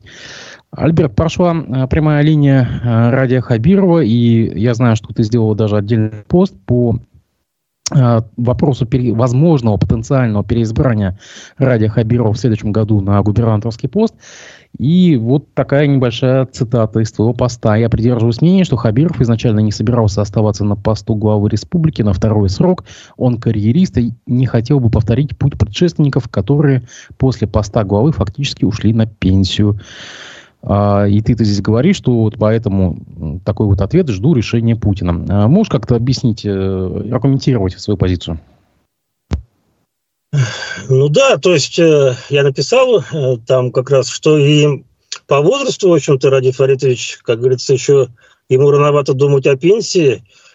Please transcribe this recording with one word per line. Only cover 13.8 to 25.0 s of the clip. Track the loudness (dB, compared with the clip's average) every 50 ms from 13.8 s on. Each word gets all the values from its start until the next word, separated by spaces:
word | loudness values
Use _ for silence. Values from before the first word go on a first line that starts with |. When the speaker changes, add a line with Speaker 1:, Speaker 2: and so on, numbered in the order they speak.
| -8 -4
Speaker 1:
пост. | -2 0 -2 -2 -2 _ -20 -20 -20 -20 -20 -20 -20 -20 _ _ -10 -4
И | -2 0 2 4 4 4 2
вот | 2 2 0 0 0 -2 _ _
такая | -4 -2 0 2 2 2
небольшая | 2 2 2 0 0 -2 -2 0 0 2 0 0
цитата | -2 -4 -6 -4 -2 0 0 0 0 0 -2
из | -2 -2 -2
твоего | -2 -2 -2 0
поста. | 0 -2 -4 -4 -2 0 0 2
"Я | 2 2 0
придерживаюсь | 0 0 0 0 0 2 0 0 0 2 2
мнения, | 2 4 2 2
что | 0 0
Хабиров | 0 0 0 0 2 0 0 0 0 2
изначально | 2 2 2 2 0 2 2
не | 2 0 0
собирался | -2 -2 0 2 2 2 2 0 0
оставаться | -4 -2 0 0 0 0 0 0 -2
на | -2 -4
посту | -2 -2 -2 -2 -2 -2 -4 -4
главы | 0 0 0 0 2 0 0
республики | -2 -4 -6 -4 -2 0 0 0 0 0 0
на | 0 0
второй | 0 0 0 2 2 0 0
срок. | 0 0 0 0 0 -2 -6 -14 -20 -20 -20 -20 _
Он | -4 -2 -2 -2 0
карьерист | -2 -4 -2 0 0 0 2 2 0 0 0
и | -2 -2 -2 -6 -10 _
не | -4 -2 0 0
хотел | 0 0 -2 0 0 0 0
бы | 2 0
повторить | 0 0